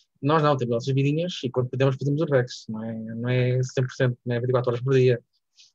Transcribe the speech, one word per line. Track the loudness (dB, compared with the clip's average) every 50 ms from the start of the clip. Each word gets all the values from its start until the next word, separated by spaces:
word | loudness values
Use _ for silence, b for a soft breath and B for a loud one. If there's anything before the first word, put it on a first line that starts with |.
| b b _ -6
Nós | -2 0 2 2
não, | 4 2 2
temos | 2 0 -2 -2
nossas | -2 -2 -2 0
vidinhas | 0 2 0 0 0 -2 -4 -6 -6 -6
e | -4
quando | -2 -2 -2 -2
podemos | 0 0 0 0 0
fazemos | 0 -2 -2 0 0
urbex, | 0 2 2 2 2 0 -6 -14 -12 -10
não | -8 -8
é, | -6 -8 -8 -8 -8 -10 -8
não | -6 -2 0
é | 0 2 2 2 2 0
cem | -2 -2 -2 -4 -4
por | -2
cento, | -2 0 0 0 0 _ -6
não | -4 -4
é | -2
vinte | 0 0
e |
quatro | 0 2 2 0
horas | -2 -2
por | 0 2 4
dia. | 6 6 6 4 2 _ _ _ _ _ _ _ b b b